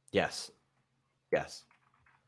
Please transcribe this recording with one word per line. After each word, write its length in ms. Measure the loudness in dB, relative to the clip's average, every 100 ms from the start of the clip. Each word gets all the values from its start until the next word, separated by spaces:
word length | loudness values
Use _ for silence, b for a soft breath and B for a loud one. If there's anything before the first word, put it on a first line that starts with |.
| _
Yes. 400 | 2 2 -2 -10 -14 _ _ _ _ _ _ -2
Yes. 320 | -2 -2 -10 -20 _ _ _ _ _